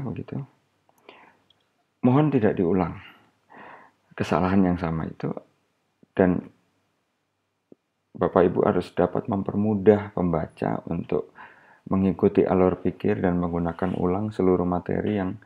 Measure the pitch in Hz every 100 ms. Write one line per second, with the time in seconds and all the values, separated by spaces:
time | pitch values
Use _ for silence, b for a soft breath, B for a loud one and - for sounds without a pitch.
0 | 135 - - 131 135 _ _ _ _ _
1 | b b b b b _ _ _ _ _
2 | 123 131 151 135 104 - 85 92 82 -
3 | B B B _ _ B B B B _
4 | _ - - 80 92 98 92 87 85 80
5 | - - 139 - - _ _ _ _ _
6 | _ - 92 85 - - _ _ _ _
7 | _ _ _ _ _ _ _ - _ _
8 | _ - 87 92 90 - 90 90 - -
9 | 90 107 - 101 95 101 107 104 95 104
10 | 101 - 90 82 - - 52 55 - 85
11 | - - - B B B B B - 95
12 | 95 87 101 98 90 92 92 90 92 -
13 | 101 107 92 87 87 85 85 82 92 87
14 | 90 95 107 107 92 90 90 87 - 92
15 | 98 104 95 110